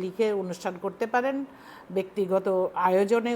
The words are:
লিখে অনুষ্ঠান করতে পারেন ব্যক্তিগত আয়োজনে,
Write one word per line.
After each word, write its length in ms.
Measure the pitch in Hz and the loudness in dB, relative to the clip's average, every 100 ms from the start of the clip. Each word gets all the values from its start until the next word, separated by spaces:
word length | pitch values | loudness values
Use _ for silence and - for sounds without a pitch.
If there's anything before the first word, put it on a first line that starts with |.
| 185 | -4
লিখে 220 | 180 214 202 | -2 0 0
অনুষ্ঠান 300 | 185 175 196 180 | -4 -6 -6 -4
করতে 220 | 196 175 226 | -6 -4 0
পারেন 220 | 247 262 277 269 - - - - 185 | 0 0 -2 -6 -12 -20 -20 -6 -4
ব্যক্তিগত 520 | 190 - 185 190 190 185 185 160 180 | -2 -2 0 2 2 2 0 0 2
আয়োজনে, 460 | 185 196 233 233 | 4 4 2 2